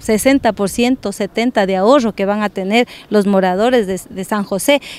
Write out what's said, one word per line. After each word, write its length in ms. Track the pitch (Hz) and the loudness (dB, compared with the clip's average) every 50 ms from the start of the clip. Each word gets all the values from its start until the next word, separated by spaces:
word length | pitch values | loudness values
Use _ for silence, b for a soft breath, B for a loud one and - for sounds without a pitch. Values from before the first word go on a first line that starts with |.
sesenta 520 | - - 220 202 - 262 277 277 - 233 | -4 -2 0 2 4 4 2 4 2 0
por 160 | 202 - 202 185 | 0 0 -2 -4
ciento, 440 | - - 240 247 262 - - 202 | 0 0 0 0 0 -2 -4 -6
setenta 540 | 202 - 208 190 - 220 226 254 - 220 196 | -6 -6 -6 -6 -4 -2 -2 -2 0 0 0
de 100 | 185 190 | 0 0
ahorro 360 | 185 190 220 277 294 226 220 | 2 4 4 4 4 2 0
que 120 | - - 196 | -2 -2 -2
van 180 | 190 208 214 | -2 -2 -2
a 60 | 214 202 | -2 -4
tener 400 | - 202 185 190 208 240 240 B B B B B | -4 -4 -4 0 0 0 0 B B B B B
los 180 | 208 214 196 | 0 0 2
moradores 600 | 202 202 190 185 185 180 190 220 247 254 240 208 | 2 2 2 2 2 0 0 0 2 2 0 0
de, 140 | 180 190 185 - - | 0 -4 -6 -8 -10
de 160 | 202 190 190 | -12 -10 -8
San 180 | - 220 208 | -4 -4 -4
José 380 | 202 - 202 185 - - 285 277 B B B | -4 -4 -4 -4 0 0 0 0 B B B